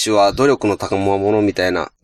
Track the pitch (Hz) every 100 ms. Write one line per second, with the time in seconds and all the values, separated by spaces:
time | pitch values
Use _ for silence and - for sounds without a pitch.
0 | 110 107 101 107 139 127 107 95 95 98
1 | 98 98 98 107 104 92 92 90 - _